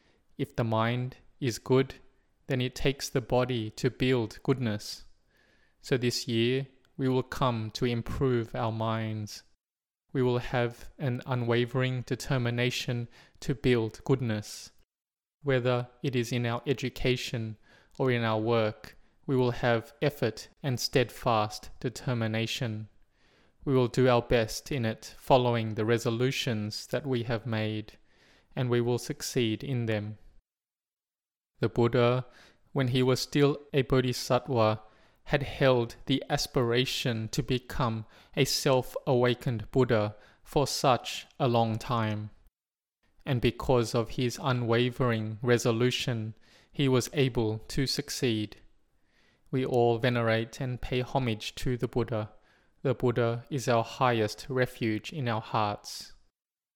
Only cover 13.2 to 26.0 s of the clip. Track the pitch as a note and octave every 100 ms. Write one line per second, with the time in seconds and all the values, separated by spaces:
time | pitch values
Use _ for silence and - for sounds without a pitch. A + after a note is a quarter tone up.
13.2 | - - - D3 C3 A#2+ A2 - - C3
14.2 | A#2+ G#2+ G2+ - - - _ _ _ _
15.2 | _ _ C#3+ C3 B2 B2 B2 _ D3+ B2
16.2 | A#2 B2 A#2+ A#2+ - C3 B2+ - B2+ B2+
17.2 | - B2 A2+ G#2 _ - _ - C3+ A#2+
18.2 | A#2 A2 A2 A#2 G#2+ G#2+ - - - _
19.2 | - C3 B2 A#2 B2+ A#2 A2+ - D3+ -
20.2 | A#2 - - _ C#3+ B2 - C#3 A#2+ -
21.2 | - A2 G#2+ - - - C3+ - - A#2+
22.2 | A2+ A2 A2+ - A#2+ G#2+ G#2+ _ _ _
23.2 | _ _ _ _ - C3 B2 - B2+ A#2+
24.2 | A#2 A#2+ A2 - - C#3+ A2+ A2 - -
25.2 | - C3+ B2 A#2 A2 G#2+ G#2+ A#2